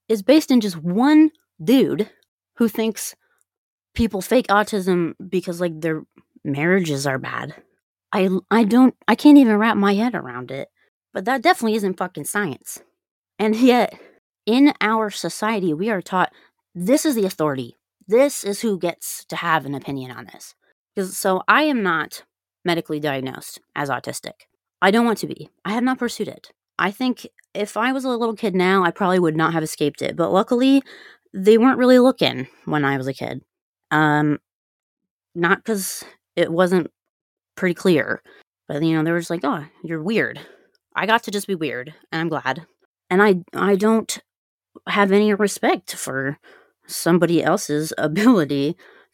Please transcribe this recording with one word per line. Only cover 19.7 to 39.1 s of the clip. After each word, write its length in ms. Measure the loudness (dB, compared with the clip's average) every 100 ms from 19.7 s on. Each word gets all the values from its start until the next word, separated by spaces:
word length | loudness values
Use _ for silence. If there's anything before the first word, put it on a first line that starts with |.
opinion 360 | -10 -8 -10 -10
on 140 | -16
this. 300 | -20 -20 -20 _ _ _ _
'Cause, 220 | -8 -8 -4
so 240 | -2 0 2
I 160 | 2
am 200 | 2 0
not 400 | -2 -2 -4 -12 _ _ _ _
medically 360 | -4 -4 -4 -6
diagnosed 600 | -4 -4 -8 -12 -16 -20 _
as 140 | -8 -6
autistic. 580 | -6 -8 -12 -14 -18 _ _ _ -2
I 100 | 2
don't 140 | 2
want 120 | 0 -2
to 80 | -6
be. 220 | -12 -16 _
I 80 | -8
have 120 | -4
not 160 | -2 -2
pursued 280 | -6 -6 -10
it. 240 | -10 -20 _ _ -6
I 140 | -4
think 360 | -2 -4 -4 -10 _ _
if 240 | -8 -6 -2
I 140 | -2
was 100 | -2
a 40 | -4
little 260 | -2 -4
kid 200 | -2 -2
now, 280 | 0 2 2
I 80 | 0
probably 280 | 0 0 2
would 180 | 2 0
not 160 | 0
have 100 | -2
escaped 380 | -6 -4 -4 -4
it. 140 | -8
But 160 | -2 0
luckily, 520 | 0 0 2 4 2 0 -20 -20 _ _
they 240 | 0 4 6
weren't 200 | 6 4
really 220 | 6 6
looking 480 | 6 2 -2 -2 -10 _
when 220 | -4 -2
I 120 | 0 -2
was 100 | -6
a 60 |
kid. 280 | -8 -10 -10 _ _ _ _ -4
Um, 480 | 2 2 2 0 -2 _ _ _ _ _ _ _ _ _
not 300 | -4 0 0
'cause 380 | -2 -4 -6 -12 -16 _ _
it 160 | -4 0
wasn't 400 | 2 2 2 -2 _ _ _ _ _ _
pretty 200 | -4 -4
clear, 460 | 0 2 2 0 -8 _ -20 _ _ -10
but, 140 | -4
you 140 | 0
know, 80 | 0
they 80 | 0